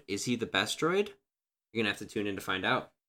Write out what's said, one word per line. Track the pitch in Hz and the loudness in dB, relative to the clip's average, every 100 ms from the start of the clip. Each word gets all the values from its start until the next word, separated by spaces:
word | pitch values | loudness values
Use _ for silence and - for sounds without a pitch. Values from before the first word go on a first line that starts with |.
| - | -4
is | 101 - | -4 0
he | 120 | 0
the | 107 | 2
best | 95 - - | 2 0 2
droid? | 156 190 208 - _ _ _ _ _ | 2 2 0 -4 _ _ _ _ _
You're | 110 | 0
gonna | 107 | 0
have | 98 | 0
to | 101 | -4
tune | 113 104 | -2 -2
in | 95 | -2
to | |
find | - 95 98 | -2 0 2
out. | 123 - _ | 0 -2 _